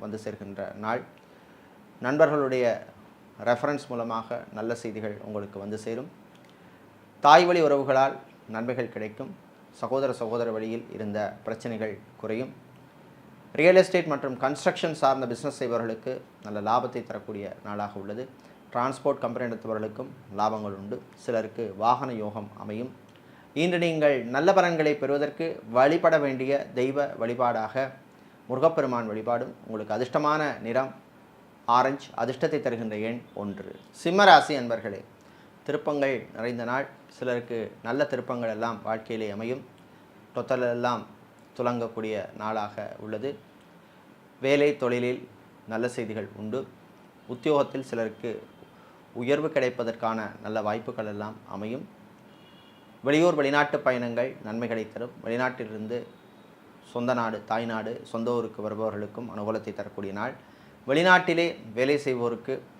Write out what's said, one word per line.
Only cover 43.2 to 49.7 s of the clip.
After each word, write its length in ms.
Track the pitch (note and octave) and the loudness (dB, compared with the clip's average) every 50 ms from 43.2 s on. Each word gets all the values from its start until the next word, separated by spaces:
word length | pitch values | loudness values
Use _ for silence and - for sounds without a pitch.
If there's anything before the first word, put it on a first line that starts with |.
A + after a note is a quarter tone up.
| A#2+ C#3 C3+ - - - - - - - - - - - - - - - - - - - - - B2+ | -6 -8 -8 -10 -16 -20 -20 -20 -20 -20 -20 -20 -20 -20 -20 -20 -20 -20 -20 -20 -20 -20 -12 -4 2
வேலை 240 | C3+ C#3+ C#3+ C#3+ D3 C#3+ - C3 | 4 6 6 6 4 4 2 0
தொழிலில் 380 | A#2+ B2 B2 B2 B2 B2+ - - - - - - - - - - - A2+ | 0 2 2 0 0 -2 -4 -6 -14 -20 -20 -20 -20 -20 -20 -12 -6 -4
நல்ல 160 | A2+ A#2+ A#2+ A#2+ | -2 -2 -2 -2
செய்திகள் 320 | B2+ A#2 G#2+ G#2+ A2+ G2 F#2+ - G#2 G#2+ | -4 -6 -6 -6 -6 -8 -8 -10 -10 -8
உண்டு. 180 | A2 A2+ C3+ C3+ - - - - - - - - - - - - - B2+ | -6 -6 -6 -6 -8 -14 -20 -20 -20 -20 -20 -20 -20 -20 -20 -14 -14 -12
உத்தியோகத்தில் 540 | B2 - D#3 D3+ C#3 C3 - - C#3 C3 - | -4 0 2 4 4 2 2 -2 -6 -8 -6
சிலருக்கு 400 | A#2+ A2+ A2+ G#2+ G#2+ - - A#2 G#2+ - - - - - - - - - - - - - - - - A#2+ B2 | -4 -4 -4 -4 -6 -6 -8 -8 -8 -8 -10 -16 -20 -20 -20 -20 -20 -20 -20 -20 -20 -20 -20 -14 -10 -6 0
உயர்வு 260 | B2+ C#3+ D3+ D#3 D#3 - | 0 0 0 0 0 0
கிடைப்பதற்கான 600 | C#3+ B2+ B2+ | 0 0 0